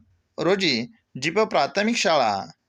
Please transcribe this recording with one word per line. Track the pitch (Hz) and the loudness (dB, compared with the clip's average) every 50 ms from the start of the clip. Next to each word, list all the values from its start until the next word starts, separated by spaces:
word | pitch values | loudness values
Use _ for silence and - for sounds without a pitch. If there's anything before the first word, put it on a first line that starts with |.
| _ _ _ _ _ _ - - | _ _ _ _ _ _ -8 -2
रोजी | 151 170 202 190 190 156 127 110 120 - - _ _ _ - 135 | 0 0 2 2 2 0 0 0 -4 -6 -12 _ _ _ -12 -6
जिप | 135 165 170 214 | -6 -2 0 0
प्राथमिक | 220 214 202 160 139 135 - 196 208 226 233 | 0 2 2 0 0 0 0 -2 0 0 0
शाळा | - - 185 160 143 120 107 101 98 - 151 - _ _ | 0 0 2 2 2 2 2 0 -2 -6 -10 -16 _ _